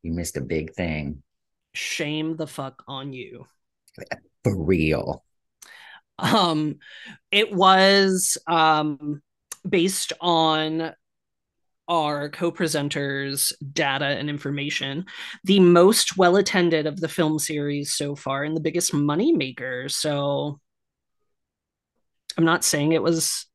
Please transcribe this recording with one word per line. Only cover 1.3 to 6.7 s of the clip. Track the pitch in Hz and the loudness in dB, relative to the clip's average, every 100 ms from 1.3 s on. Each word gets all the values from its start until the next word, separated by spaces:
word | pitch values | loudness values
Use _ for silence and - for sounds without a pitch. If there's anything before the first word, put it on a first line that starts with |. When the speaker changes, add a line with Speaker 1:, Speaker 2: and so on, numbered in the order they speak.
| _ _ _ _ | _ _ _ _
Speaker 2:
Shame | - - - 147 156 156 160 | -10 -8 -6 -6 -4 -6 -6
the | 151 | -8
fuck | - 135 131 - | -10 -12 -14 -14
on | 135 139 | -12 -12
you. | 131 - 120 - _ _ _ _ - - - _ _ | -14 -16 -18 -20 _ _ _ _ -20 -12 -12 _ _
Speaker 1:
For | - 95 | -2 0
real. | 76 90 78 78 - 71 _ _ _ _ - - - - _ - | 2 2 2 0 -2 -8 _ _ _ _ -20 -20 -20 -20 _ -4
Speaker 2:
Um, | - 214 175 156 151 | 0 4 4 2 -2